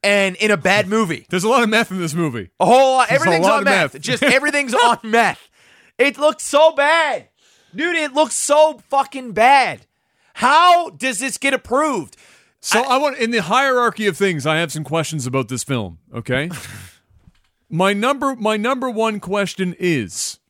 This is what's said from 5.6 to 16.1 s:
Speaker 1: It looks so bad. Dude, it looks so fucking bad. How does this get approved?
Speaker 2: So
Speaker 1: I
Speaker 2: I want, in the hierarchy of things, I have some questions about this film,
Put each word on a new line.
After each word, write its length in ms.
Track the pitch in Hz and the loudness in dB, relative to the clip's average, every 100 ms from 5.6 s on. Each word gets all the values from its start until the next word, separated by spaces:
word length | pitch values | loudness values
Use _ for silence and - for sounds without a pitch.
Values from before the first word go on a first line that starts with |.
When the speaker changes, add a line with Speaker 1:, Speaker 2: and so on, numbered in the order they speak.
| _ _ _ - | _ _ _ 0
Speaker 1:
It 180 | 269 - | 0 2
looks 260 | 302 - | -2 0
so 280 | - 285 320 | -2 4 4
bad. 560 | 285 285 330 311 208 - _ _ _ _ 180 | 4 2 2 0 -4 -10 _ _ _ _ -6
Dude, 200 | 330 330 | -4 -2
it 180 | 302 | -2
looks 200 | 262 294 - | 0 0 -2
so 440 | - 294 311 262 _ | 0 2 2 0 _
fucking 440 | 269 269 269 254 | -2 -2 -8 -8
bad. 520 | 196 240 277 226 135 _ _ _ _ _ - | 2 4 4 2 -4 _ _ _ _ _ -2
How 540 | 247 302 359 349 339 | 2 6 6 4 2
does 280 | 147 254 226 | -6 -6 -4
this 180 | 262 - | -8 -4
get 160 | 277 | -2
approved? 640 | 262 - 254 311 240 123 - _ _ _ _ | -2 -2 0 0 -2 -8 -18 _ _ _ _
Speaker 2:
So 220 | - 202 | -2 0
Speaker 1:
I 140 | 269 262 | 2 0
Speaker 2:
I 20 | |
want, 200 | 294 269 | 0 -2
in 120 | 226 | -2
the 100 | 233 | -2
hierarchy 640 | 165 240 277 254 240 - 208 | 0 0 2 2 0 0 -4
of 100 | 160 | -2
things, 280 | 196 165 139 | -2 -2 -2
I 120 | 156 | -2
have 140 | 170 | -2
some 120 | 147 | -6
questions 420 | 135 160 151 156 127 | -4 -4 -4 -6 -4
about 200 | 131 117 | -4 -4
this 140 | 127 | -8
film, 360 | - 127 98 82 _ | -4 -6 -6 -12 _